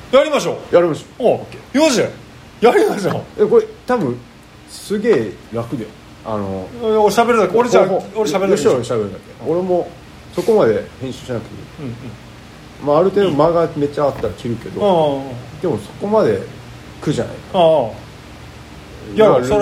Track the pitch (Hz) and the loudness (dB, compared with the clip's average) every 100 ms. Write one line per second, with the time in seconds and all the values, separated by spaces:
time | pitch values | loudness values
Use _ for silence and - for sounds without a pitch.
0 | - 262 302 262 165 107 - 170 170 131 | 2 2 4 0 -2 -6 2 4 4 0
1 | - - 220 120 - - - 269 311 226 | -8 -2 0 0 -4 -18 -4 2 2 2
2 | 110 - - - - - 226 403 330 - | -2 -6 -20 -20 -20 0 2 4 2 0
3 | 190 - - - 208 233 214 - - 247 | -2 -4 -6 -2 2 4 2 -4 -4 -2
4 | 135 123 - - - - - - - 208 | -2 -6 -12 -20 -20 -20 -20 -16 -6 -2
5 | 233 151 104 - - 117 117 147 107 - | 2 0 0 -8 -10 -8 -6 -8 -10 -14
6 | - - 110 107 98 95 92 240 220 220 | -20 -16 -8 -6 -6 -8 -10 -6 0 2
7 | 208 220 226 233 185 226 247 - 185 185 | 4 4 4 4 4 2 4 4 4 0
8 | - 220 208 190 196 196 220 131 117 117 | -2 -4 -2 0 2 2 2 2 0 -4
9 | 98 95 - - 120 175 185 175 - - | -4 -8 -16 -10 -4 -2 0 -2 -2 -10
10 | - - - - 175 214 120 101 90 - | -20 -20 -10 -4 2 4 4 2 -4 -10
11 | 131 123 - 117 - 98 - - 131 117 | -10 -10 -8 -8 -8 -16 -18 -14 -12 -12
12 | 123 - - - - - - - 139 151 | -14 -18 -20 -20 -20 -20 -20 -8 0 2
13 | 190 196 185 143 165 170 165 156 143 151 | 4 2 2 2 2 2 0 -2 -4 0
14 | 139 - 110 - 117 117 - - 202 170 | -2 -2 -6 -6 -8 -8 -8 -2 2 2
15 | 151 139 135 120 - - 180 131 - - | 2 -2 -6 -12 -14 -6 -4 -4 -6 -10
16 | 202 214 143 98 - - - - - - | -2 2 2 0 -6 -16 -20 -20 -20 -8
17 | 160 117 101 - - 190 165 156 113 101 | -4 -4 -6 -10 -6 2 4 4 0 -6
18 | - - - - - - - - - - | -18 -20 -20 -20 -20 -20 -20 -20 -20 -18
19 | 104 202 214 131 127 208 | -4 4 4 4 2 2